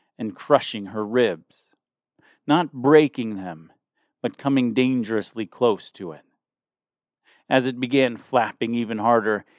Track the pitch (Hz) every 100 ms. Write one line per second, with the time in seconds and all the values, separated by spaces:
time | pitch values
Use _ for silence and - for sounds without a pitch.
0 | _ - 113 - - 135 - 110 98 107
1 | 104 123 113 82 _ - _ _ _ _
2 | _ _ _ _ - 160 151 135 131 156
3 | 147 - 113 101 92 80 82 _ _ _
4 | _ _ 120 - 139 135 123 113 127 127
5 | 107 110 98 113 104 - 120 98 - -
6 | 92 76 _ _ _ _ _ _ _ _
7 | _ _ _ _ - 131 127 123 123 135
8 | 123 113 - 131 110 - 117 117 110 110
9 | 113 117 107 104 -